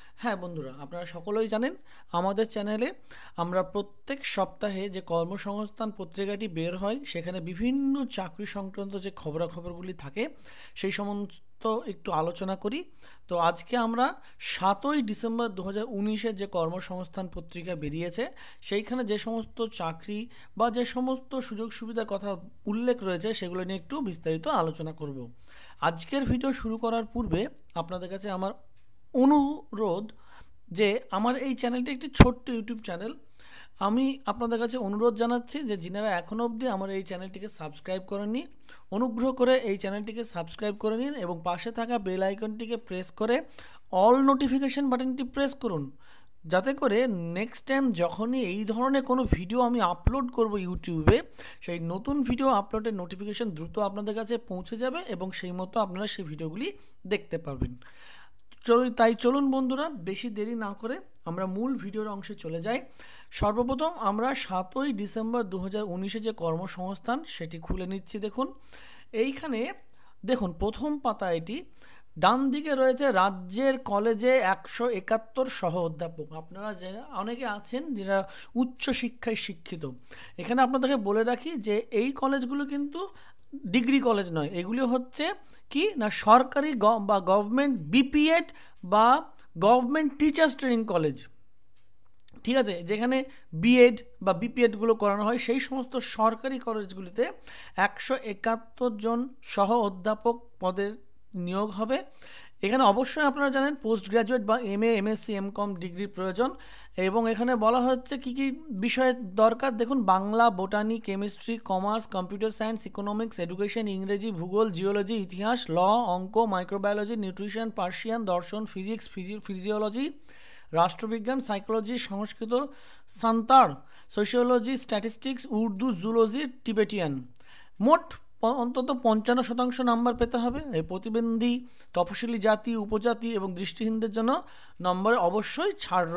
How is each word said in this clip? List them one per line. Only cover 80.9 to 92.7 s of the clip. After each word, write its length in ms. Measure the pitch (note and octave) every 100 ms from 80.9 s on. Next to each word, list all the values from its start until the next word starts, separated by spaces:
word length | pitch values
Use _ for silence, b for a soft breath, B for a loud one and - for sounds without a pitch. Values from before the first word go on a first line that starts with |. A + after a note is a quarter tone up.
| C#4 G3
বলে 140 | G#3 A3+
রাখি 200 | A#3+ D4+ D#4+ G#3
যে 80 | G#3 - A3
এই 80 | B3 C4+
কলেজগুলো 400 | C4+ C#4 B3 C#4 C#4
কিন্তু 280 | C#4+ C#4+ E4 G4 b b b - C#4+ G3+
ডিগ্রি 240 | G#3+ A#3 C#4 B3+
কলেজ 180 | G#3 F3+ D#3+
নয়, 140 | D3 F#3
এগুলি 220 | F3 A#3+ B3+
হচ্ছে 340 | B3+ B3 - D#4+ G#4 b b -
কি 120 | C#4 G4+ E4+
না 80 | G#3+ - G#3
সরকারি 440 | A#3+ C4 C#4+ D4+ B3+
গ-, 180 | G#3 A3+ G3+
বা 80 | G3+ F3+
গভর্নমেন্ট 440 | G3 G#3 B3 C#4+ A#3 D3
বিপিএড 520 | A#3 C4+ D4 D4+ E4 E4+ B B B F3+
বা 140 | G#3 A3+ C#4+ D#4+ - b E3 G3
গভর্নমেন্ট 440 | B3 B3 D4+ D4+ C#4
টিচার্স 320 | D4+ D4+ D#4 -
ট্রেনিং 200 | C4 A#3 A3
কলেজ, 240 | F3 D#3 B2+ - - - - - - - - - - - -
ঠিক 120 | - C4
আছে, 120 | G#3